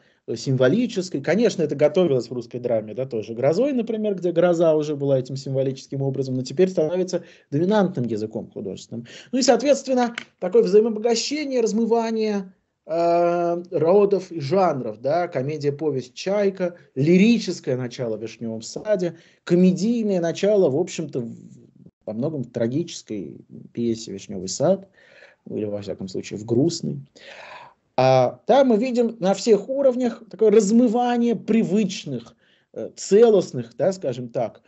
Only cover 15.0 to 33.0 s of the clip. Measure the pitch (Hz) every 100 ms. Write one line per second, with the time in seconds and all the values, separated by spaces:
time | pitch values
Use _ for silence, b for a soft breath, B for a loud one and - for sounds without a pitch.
15 | 131 170 175 143 135 151 143 139 156 131
16 | - - 185 202 202 190 180 - B 131
17 | 147 180 220 226 180 165 147 127 123 123
18 | 117 107 110 - 117 113 113 - 214 208
19 | 175 165 B B - 175 185 160 214 240
20 | 208 185 170 160 196 208 165 139 175 -
21 | 151 139 117 117 - 127 - _ - _
22 | - 110 147 151 - 117 117 139 170 -
23 | - 104 76 - - - - - 117 113
24 | - 98 - 98 92 - 147 190 - b
25 | b b b b - 113 104 101 98 -
26 | 95 101 - 101 113 120 165 165 147 143
27 | - - B B B B B B _ -
28 | 131 131 123 - - 254 269 214 262 233
29 | 233 - 185 190 240 202 202 269 269 247
30 | 240 - - - 220 214 196 233 247 240
31 | 247 240 240 220 - 226 160 202 208 -
32 | 151 123 - _ _ _ _ - 107 -